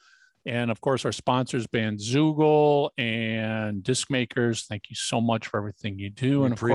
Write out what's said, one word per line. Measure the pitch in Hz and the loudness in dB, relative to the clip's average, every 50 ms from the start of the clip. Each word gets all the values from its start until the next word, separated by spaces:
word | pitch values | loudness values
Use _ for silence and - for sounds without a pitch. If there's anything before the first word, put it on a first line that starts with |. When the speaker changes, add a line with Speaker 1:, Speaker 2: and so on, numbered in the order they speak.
| _ _ _ _ _ _ _ _ _ | _ _ _ _ _ _ _ _ _
Speaker 1:
and | - 120 120 120 117 | -4 -4 -2 0 -2
of | 110 - | -2 -2
course | - 139 131 120 - | 0 0 0 0 0
our | 123 | -4
sponsors, | 107 - - - 123 127 127 - - 127 110 | -4 -2 0 2 2 2 0 0 -2 -4 -4
Bandzoogle | - - 117 110 110 107 101 104 117 123 143 156 156 151 147 156 151 151 151 147 147 147 143 143 151 - | -2 -2 -2 0 0 -2 -4 -4 0 2 2 2 2 2 4 4 4 6 6 6 4 4 2 0 -2 -2
and | - 120 117 113 117 113 113 113 113 110 110 110 110 110 107 104 98 | -4 -2 -2 -2 -2 -2 -2 -2 -2 -2 -2 -2 -2 -2 -4 -4 -4
Disc | 92 - 131 - - - | -2 0 -2 -2 0 0
Makers. | 143 127 120 - - 123 120 120 113 - - | 0 0 0 0 0 2 2 2 2 -2 -6
Thank | - 107 101 - - | -8 -10 -10 -10 -12
you | 113 | -10
so | - - - 127 117 | -8 -6 -2 0 0
much | 117 117 113 110 - - | 2 2 0 0 -2 -4
for | - 107 | -4 -4
everything | 104 104 - - - 104 98 95 | -4 -6 -10 -8 -8 -8 -8 -6
you | 101 101 | -10 -10
do. | 101 - 127 131 143 143 | -6 -2 0 2 2 2
Speaker 2:
We | 135 | 2
Speaker 1:
And | 127 120 | 2 0
of | 107 | 0
course, | 113 120 | 2 2